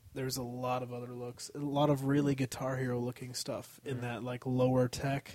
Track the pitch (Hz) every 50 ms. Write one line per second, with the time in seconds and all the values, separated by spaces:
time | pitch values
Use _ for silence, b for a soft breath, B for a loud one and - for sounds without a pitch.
0 | - - - 139 131 131 127 131 123 120 123 123 127 123 123 127 127 120 123 123
1 | 123 123 123 123 123 123 120 - - - - 147 143 147 139 143 147 147 143 135
2 | 135 135 139 147 143 143 139 131 131 120 - - 139 131 131 131 131 127 123 123
3 | 120 123 120 - 127 127 123 - - - 120 101 - - - - - - 135 123
4 | 123 123 120 107 117 123 123 123 - 131 127 127 127 127 127 127 127 127 - -
5 | - 139 135 139 - - -